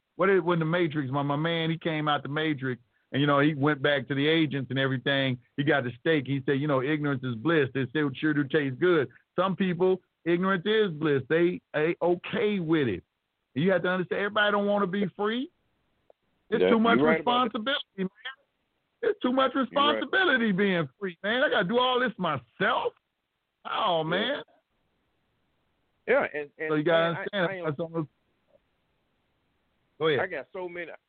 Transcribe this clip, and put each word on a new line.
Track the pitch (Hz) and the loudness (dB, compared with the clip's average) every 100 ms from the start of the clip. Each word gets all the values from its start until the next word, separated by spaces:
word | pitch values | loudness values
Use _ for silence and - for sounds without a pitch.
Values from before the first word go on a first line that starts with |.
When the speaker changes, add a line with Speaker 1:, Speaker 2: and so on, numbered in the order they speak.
| _ - | _ -2
Speaker 1:
What | 185 | 2
is, | 196 | 2
when | 165 175 | 2 0
the | 160 | 0
Matrix, | 175 170 147 135 | 0 0 -2 -4
my, | 143 | -2
my | 143 143 | -2 -2
man, | 160 165 160 | -2 -2 -2
he | 165 | -4
came | 170 156 151 | -4 -4 -2
out | 143 | -2
the | 135 | -4
Matrix, | 147 160 143 131 123 _ _ _ | -4 -2 -2 -4 -8 _ _ _
and, | 131 | 0
you | 147 | 2
know, | 143 | 4
he | 147 | 4
went | 147 147 143 | 2 0 2
back | 147 143 131 | 0 0 -2
to | 139 | -2
the | 147 | 2
agents | 165 156 139 127 | 2 0 -2 -4
and | 131 | -2
everything. | 135 131 143 139 131 123 _ - | 0 0 0 0 0 -2 _ -4
He | |
got | 143 147 | 0 2
the | 123 120 | 0 -4
steak. | 165 156 127 | 0 0 0
He | 139 135 | -2 0
said, | |
you | 135 151 | 0 0
know, | 135 | 0
"Ignorance | 127 156 147 135 | 0 -2 -2 -2
is | 127 113 | -4 -4
bliss." | 139 165 127 | 0 2 2
They | 139 127 | -2 -4
say | 156 | -2
it | 147 131 | -2 -2
sure | 156 | -2
do | 147 | 0
taste | 139 160 139 127 | 0 0 -2 0
good. | 175 170 120 - _ - | 2 2 0 -6 _ -4
Some | 185 180 | -2 0
people, | 190 165 185 185 - _ 165 | -2 2 2 0 -4 _ -2
ignorance | 175 190 190 190 | 0 2 0 0
is | 220 208 | 0 0
bliss. | 151 156 139 123 | 0 0 0 2
They, | 160 175 180 - | 2 2 0 -6
they | 147 156 - | -2 -2 0
okay | 175 180 - 202 208 208 | 0 -2 -2 -2 0 0
with | 160 160 127 | 0 0 0
it. | 85 - _ _ _ _ | -2 -8 _ _ _ _
You | 127 180 | -2 2
have | 180 | 2
to | 180 | 0
understand, | 185 175 185 | -2 -2 -4
everybody | 202 214 208 | -2 0 0
don't | 208 202 | 2 0
wanna | 202 196 | 0 0
be | 202 196 - | -2 -4 -4
free. | 208 233 294 _ _ _ _ _ _ _ _ _ - | -4 -4 -6 _ _ _ _ _ _ _ _ _ -4
It's | - | 2
Speaker 2:
Yeah, | 180 | 4
Speaker 1:
too | 226 | 6
much | 226 240 | 6 6
Speaker 2:
you're | 302 | 4
right | 165 | 2
about | 240 247 247 | 2 0 0
that. | 254 | -2
Speaker 1:
responsibility, | 220 277 - 196 | -4 -4 -6 -6
man. | 185 - 262 269 _ _ _ _ _ _ | -6 -8 -16 -16 _ _ _ _ _ _
It's | 453 415 | -2 0
too | 254 | 0
much | 262 269 | 2 2
Speaker 2:
You're | 277 | 0
right. | 247 | -2
Speaker 1:
responsibility | 285 285 285 269 381 359 262 226 | 2 2 2 0 0 2 2 2
being | 185 202 175 151 - | 2 2 0 -2 -6
free, | 196 170 | -10 -6
man. | 202 240 | -4 0
I | 294 | 0
gotta | 254 180 | 0 0
do | 240 | 2
all | 254 247 | 2 2
this | 247 - | 0 -2
myself. | 175 143 - - 202 254 - - _ _ _ _ _ _ - | -4 -4 -6 -4 -2 0 -4 -8 _ _ _ _ _ _ -10
Oh, | - 220 165 | -4 0 0
Speaker 2:
Yeah. | 156 | 0
Speaker 1:
man. | 175 233 285 - _ _ _ _ _ _ _ _ _ _ _ _ _ _ _ - | -2 -2 -4 -10 _ _ _ _ _ _ _ _ _ _ _ _ _ _ _ -2
Speaker 2:
Yeah, | 262 - | 0 0
and, | 151 147 - | -4 -10 -8
and | 160 | -4
Speaker 1:
So | 151 | -2
you | |
gotta | 151 165 165 | 2 2 2
Speaker 2:
man, | 170 | -2
I, | |
Speaker 1:
understand. | - 208 170 | -6 -4 -4
Speaker 2:
I | 190 | -4
am | 165 | -8
Speaker 1:
That's | 143 | -6
almost, | 165 165 151 _ _ _ _ _ _ _ _ _ _ _ _ _ _ _ _ _ _ - | -6 -6 -8 _ _ _ _ _ _ _ _ _ _ _ _ _ _ _ _ _ _ -4
go | 156 | 0
ahead. | 147 | 0
Speaker 2:
I | 190 | -2
got | 160 - | -6 -10
so | 190 180 | -10 -10
many. | 175 160 95 | -10 -12 -14